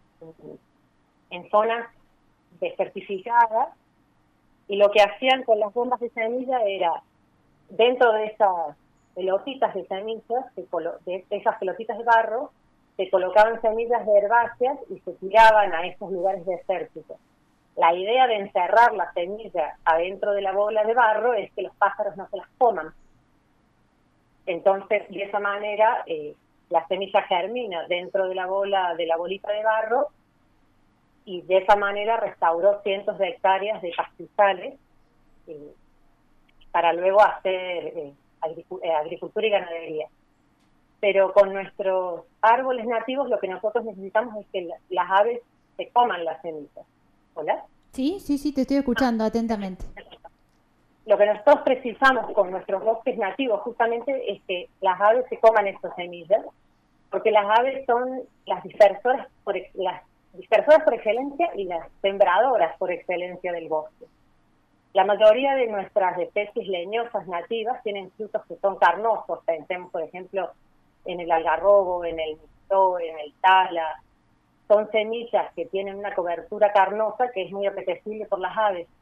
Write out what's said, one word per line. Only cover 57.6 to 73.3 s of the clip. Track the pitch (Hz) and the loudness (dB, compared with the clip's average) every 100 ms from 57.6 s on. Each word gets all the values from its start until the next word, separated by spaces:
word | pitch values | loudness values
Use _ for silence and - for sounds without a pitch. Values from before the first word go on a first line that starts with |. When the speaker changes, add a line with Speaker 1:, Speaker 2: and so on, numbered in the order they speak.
| 254 269 269 | 2 -2 -2
Speaker 1:
son | 240 254 262 - _ - | -2 -2 -8 -12 _ -8
las | 180 | -8
dispersoras | 185 - 202 190 240 254 190 _ | -2 4 6 4 0 0 -4 _
por | - 190 | -6 -6
ex-, | - - | -8 -8
las | 185 180 - _ _ | -6 -6 -14 _ _
dispersoras | 185 - 214 214 311 | -20 0 2 8 6
por | 311 226 | 6 0
excelencia | 220 226 277 285 339 233 | 0 -2 -2 -2 -2 -2
y | |
las | 185 170 156 - | -6 -8 -10 -6
sembradoras | 196 196 190 180 254 226 165 - | -2 2 4 4 4 2 0 -2
por | 180 | -6
excelencia | 170 - 180 180 175 180 | -6 -6 -6 -6 -8 -8
del | 170 160 | -8 -4
bosque. | 156 156 _ - _ _ _ _ _ _ _ _ | -6 -6 _ -20 _ _ _ _ _ _ _ _
La | 190 190 | 2 2
mayoría | 202 214 220 277 269 | 6 6 6 4 0
de | 233 | 0
nuestras | 208 185 - 185 170 | -4 -4 0 0 0
especies | 170 - 208 - 190 | -4 -4 -4 -6 -6
leñosas | 180 175 220 233 202 170 | -6 -4 -4 -4 -8 -6
nativas | 175 170 226 214 254 | -8 -6 -6 -4 -6
tienen | 220 202 185 | -6 -8 -10
frutos | - 214 214 - | -14 -8 -8 -8
que | 170 | -4
son | 196 185 | -4 2
carnosos. | 180 170 226 202 - 170 - | 2 2 0 -2 -4 -8 -4
Pensemos, | 165 143 180 180 | -6 -6 -10 -8
por | 180 | -8
ejemplo, | 156 180 185 196 175 - _ _ _ _ - | -8 -10 -10 -8 -8 -10 _ _ _ _ -12
en | 175 | -8
el | 170 | 0
algarrobo, | 165 165 160 190 202 185 180 | 0 2 2 4 4 4 -2
en | 170 165 | -4 -6
el | 156 | -6
mistó, | 156 - _ - 196 190 180 | -10 -16 _ -2 2 2 2
en | 165 160 | -6 -10
el | 151 | -14